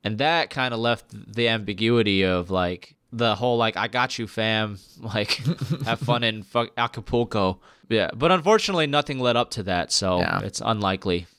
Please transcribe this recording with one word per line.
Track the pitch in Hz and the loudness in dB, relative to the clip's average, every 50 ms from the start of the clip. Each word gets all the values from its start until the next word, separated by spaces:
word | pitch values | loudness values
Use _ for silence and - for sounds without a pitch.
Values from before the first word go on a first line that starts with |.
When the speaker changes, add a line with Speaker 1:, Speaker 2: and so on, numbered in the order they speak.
| _ | _
Speaker 1:
And | 104 107 107 | -4 -2 0
that | 135 151 165 170 147 - | 0 2 2 2 0 -2
kinda | - 139 127 127 120 113 | -2 -4 -2 -2 -2 0
left | 113 120 120 113 - _ - 107 - - 104 | 0 0 0 0 -4 _ -20 -20 -18 -10 -4
the | 113 117 117 | 0 2 2
ambiguity | 113 110 104 98 104 90 110 113 120 117 110 104 98 95 95 | 2 0 -2 -6 -4 0 2 4 4 4 4 4 4 4 4
of, | 92 92 90 87 87 | 4 2 2 0 0
like, | 95 92 90 87 90 90 - - _ _ _ _ - | 0 0 0 0 -2 -6 -12 -20 _ _ _ _ -4
the | 117 120 117 107 | 0 0 0 0
whole, | 98 120 127 120 117 | 0 0 0 2 2
like, | 113 110 107 90 | 0 0 0 -2
"I | 104 113 | -4 -2
got | 101 127 123 127 - - | 0 0 0 0 -2 -6
you, | 117 | -8
fam." | 104 - - 110 110 110 110 110 107 101 95 - - | -6 -4 -2 0 0 2 0 0 -2 -6 -10 -16 -20
<laughs> | - - | -20 -14
Like, | - 113 98 110 104 - - - - 147 175 - - - - - - | -12 -4 -2 -2 0 0 -2 -2 -2 -4 -4 -4 -4 -6 -4 -4 -2
"Have | 110 117 - | -2 -2 -2
fun | - 120 120 120 120 | 0 0 0 2 0
in | 113 110 107 104 | -2 -2 -4 -10
fuck | - - 120 117 - _ - | -4 -2 -2 -2 -2 _ -2
Acapulco." | 120 117 - - 110 - - 120 120 110 - 107 95 92 92 - _ - - _ _ _ | -2 -2 -2 -10 -8 -2 0 0 0 0 0 2 2 2 0 -2 _ -20 -20 _ _ _
Yeah, | 113 110 95 - - | 0 0 0 0 -2
but | 107 139 170 | 0 2 2
unfortunately, | 185 180 147 190 220 220 - - 196 170 156 143 | 2 2 4 4 4 4 2 0 0 0 0 2
nothing | 143 147 143 - 143 131 | 0 0 0 -2 -4 -2
led | 127 123 117 | 0 2 2
up | 117 120 - | 2 0 -2
to | - - 95 | -4 -8 -4
that, | 95 92 87 82 - | -2 0 0 0 0
so | - - 101 92 92 90 | -2 0 0 2 2 2
Speaker 2:
Yeah. | 87 82 85 92 | 2 0 0 -2
Speaker 1:
it's | 101 101 - - - | -4 -4 -8 -6 -2
unlikely. | - 113 107 104 95 95 95 - 101 90 85 85 - _ | -2 -2 0 0 0 -2 0 0 -2 -2 -2 -2 -8 _